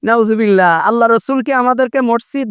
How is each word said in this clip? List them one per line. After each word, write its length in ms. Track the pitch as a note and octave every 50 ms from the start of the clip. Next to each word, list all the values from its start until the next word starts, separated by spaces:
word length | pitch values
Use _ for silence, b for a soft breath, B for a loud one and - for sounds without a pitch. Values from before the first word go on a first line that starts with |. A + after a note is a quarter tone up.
| -
নাউজুবিল্লাহ। 680 | G3 A3+ A#3 A3+ G#3+ A3 G#3+ A3+ G#3 G3 F#3 F#3 F3 E3 E3 D#3
আল্লাহ 220 | F#3+ A3+ A#3 A#3 A3+
রসুল 300 | A3+ A3+ - - C4+ C4+ B3
কি 100 | C#4+ C4+
আমাদেরকে 480 | C4 B3 B3 B3+ A#3+ C4 B3 - C#4
মসজিদ 480 | B3+ A#3 A#3 A#3 - - - C#4 C4+ A3